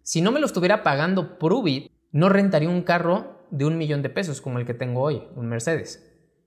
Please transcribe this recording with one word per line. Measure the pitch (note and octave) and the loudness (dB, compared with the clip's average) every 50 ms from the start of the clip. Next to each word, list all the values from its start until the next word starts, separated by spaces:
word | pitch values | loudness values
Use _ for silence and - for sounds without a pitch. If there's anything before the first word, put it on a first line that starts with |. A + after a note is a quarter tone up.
| _ | _
si | - - E3 E3+ | -4 -2 0 2
no | G3+ B3 | 2 2
me | D4 | 2
lo | D4+ | 0
estuviera | B3+ - G3 E3+ F3+ G#3 G#3+ - | -2 0 0 2 2 2 2 2
pagando | E3 C#3 C#3 D3+ F3 F#3+ F#3+ E3+ - - - | 2 2 2 2 0 0 0 -2 -4 -4 -2
Pruvit, | D3+ D#3+ F#3+ C4+ A#3+ E3+ C3+ C3+ D3+ - _ _ _ _ | 0 2 2 2 2 0 -2 -2 -6 -10 _ _ _ _
no | - C#3+ E3+ G3 | 0 4 4 6
rentaría | F#3+ G3 G3+ G3 F#3 D3+ D3+ E3 | 6 4 4 4 2 2 2 2
un | F3+ F3+ F3 | 0 0 0
carro | - E3+ F3 E3+ E3+ F3 G#3+ - - - - - _ - | 0 0 2 2 2 0 0 -2 -6 -14 -20 -16 _ -4
de | C#3 C#3 | -2 0
un | D3+ D#3+ | 0 0
millón | E3 D#3+ D3+ D3+ C#3+ | 0 -2 -2 -2 -2
de | C#3 C3+ | -4 -4
pesos | - - G3 E3+ C#3+ - | -4 -4 -4 -4 -6 -8
como | - C#3 B2 B2 | -8 -6 -6 -4
el | A#2+ | -4
que | A#2+ A#2+ | -6 -6
tengo | A#2+ C3 B2 A#2+ B2 C3 | -6 -6 -4 -2 -2 -2
hoy, | D3+ D3 A#2 - - - | -2 -2 -4 -8 -12 -12
un | C3 A#2+ A#2 | -10 -6 -6
Mercedes. | A#2 A2+ A#2 E3 E3 D3 - - - - - _ _ _ _ _ _ _ _ | -4 -4 -2 -2 -2 -2 -4 -8 -14 -18 -20 _ _ _ _ _ _ _ _